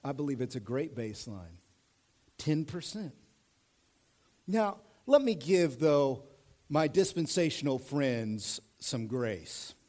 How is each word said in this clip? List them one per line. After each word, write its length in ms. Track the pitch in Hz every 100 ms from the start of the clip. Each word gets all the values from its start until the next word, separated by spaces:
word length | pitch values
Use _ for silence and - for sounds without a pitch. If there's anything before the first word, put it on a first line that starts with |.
I 80 | 135
believe 300 | 139 147 131
it's 120 | 123
a 60 | 131
great 340 | 101 127 160
baseline, 600 | 127 110 104 - 101 87 87 _ _ _ _ _ _ _ _
ten 300 | 151 156 156
percent. 480 | 180 - 214 180 - _ _ _ _ _ _ _ _ _ _ _ _ -
Now, 340 | 214 208 196 - _ -
let 160 | 285
me 120 | 269
give, 440 | 185 135 185 165 120
though, 460 | 156 147 139 127 - - _ _ _
my 200 | 147 156
dispensational 920 | 180 190 175 160 - 165 - 143 131
friends 840 | - 143 135 120 110 107 98 - _ _
some 260 | - 123 110
grace. 680 | 127 120 95 76 - - -